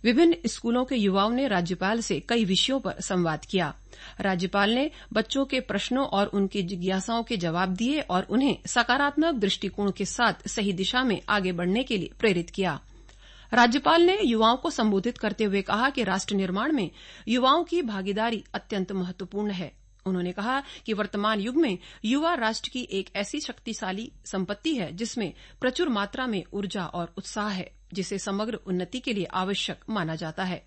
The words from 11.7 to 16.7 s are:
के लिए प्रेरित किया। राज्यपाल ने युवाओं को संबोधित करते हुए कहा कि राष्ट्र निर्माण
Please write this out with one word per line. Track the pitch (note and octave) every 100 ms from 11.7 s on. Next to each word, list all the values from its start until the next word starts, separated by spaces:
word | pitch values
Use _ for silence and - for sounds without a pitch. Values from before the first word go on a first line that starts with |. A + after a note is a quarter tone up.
| G3+
के | C4 G#3+
लिए | E3 -
प्रेरित | A3+ F3 E3+
किया। | - F#3+ C#3+ - - - - - - -
राज्यपाल | A#3 A#3+ B3+ D4 E4
ने | F4 G4+
युवाओं | F4 A3+ A3 B3+
को | E4+
संबोधित | C#4+ A3 G3 A#3 A#3+
करते | G#3+ G3+
हुए | G#3+ G3
कहा | F#3+ G3+ C4
कि | C#4
राष्ट्र | G#3 F#3+ - G3+
निर्माण | F#3+ F#3 B3+